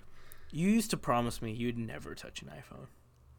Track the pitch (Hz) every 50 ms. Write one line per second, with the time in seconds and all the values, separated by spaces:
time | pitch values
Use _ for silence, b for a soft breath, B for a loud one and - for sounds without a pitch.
0 | - B B B B B B B B B B 147 170 196 214 226 220 - - -
1 | - - 123 120 120 117 110 - - 113 110 120 120 120 117 117 117 110 131 147
2 | 143 - - - - - - - - 139 104 - - - - 131 135 - - -
3 | - - - - - - -